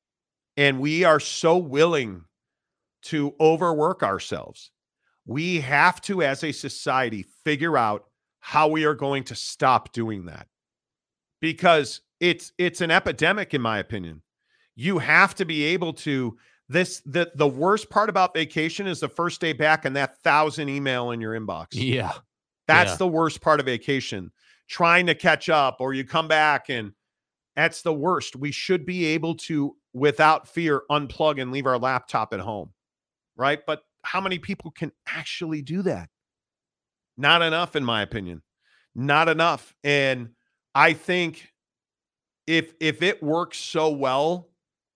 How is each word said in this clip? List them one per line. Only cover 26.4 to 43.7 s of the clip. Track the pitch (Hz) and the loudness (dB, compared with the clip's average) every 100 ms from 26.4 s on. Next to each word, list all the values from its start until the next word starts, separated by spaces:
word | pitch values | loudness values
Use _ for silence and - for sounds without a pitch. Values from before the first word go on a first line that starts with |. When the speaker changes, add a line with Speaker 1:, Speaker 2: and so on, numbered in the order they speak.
| 151 139 - | 4 2 -2
Speaker 1:
and | 123 104 - _ _ _ _ _ | -8 -8 -14 _ _ _ _ _
that's | - 160 - | -2 -2 -2
the | 175 | -4
worst. | 151 156 170 - | -2 0 -2 -4
We | 131 147 | -8 -8
should | 139 - 185 | -6 -2 -2
be | 147 180 160 | -4 -4 -2
able | 156 160 165 | -2 -4 -6
to, | - 156 143 - _ | -4 -4 -4 -6 _
without | 123 147 143 156 - - | 0 2 4 4 4 0
fear, | - 165 139 - | -4 0 0 0
unplug | 147 139 - 156 139 | -2 -2 -2 0 0
and | 127 | -4
leave | 135 131 | -4 -2
our | 127 | 0
laptop | 123 127 - 131 107 | 0 -2 -2 -4 -2
at | 104 | -6
home, | 92 104 80 _ _ _ _ _ _ - | -8 -10 -12 _ _ _ _ _ _ -2
right? | 135 151 | -2 0
But | 156 151 _ _ | -4 -8 _ _
how | - 185 | -8 -4
many | 190 180 | -4 -6
people | - 196 160 | -6 -10 -12
can | - 156 - - | -10 -10 -10 -12
actually | 165 160 - 165 156 | -12 -10 -10 -8 -8
do | 139 175 | -6 -4
that? | 180 107 82 _ _ _ _ _ _ _ _ _ _ - | -2 -4 -8 _ _ _ _ _ _ _ _ _ _ 0
Not | 143 170 | 4 4
enough, | 165 160 170 156 | 4 0 -2 -2
in | |
my | 127 110 | -2 -2
opinion. | 101 113 90 82 - _ _ _ _ | -4 -6 -10 -12 -18 _ _ _ _
Not | - 135 147 165 | -6 0 2 4
enough. | 160 165 143 - _ | 2 2 0 -8 _
And | 143 143 135 127 117 _ _ _ _ | -2 0 0 -2 -8 _ _ _ _
I | 139 160 | 4 4
think | 165 - 180 170 160 - _ _ _ _ _ _ _ _ _ - | 4 0 -2 -2 -6 -18 _ _ _ _ _ _ _ _ _ -2
if, | 165 160 - | 0 0 -4
if | 160 - | -4 0
it | 175 202 | 0 0
works | 151 160 170 - | 0 -2 -2 -8
so | - | -6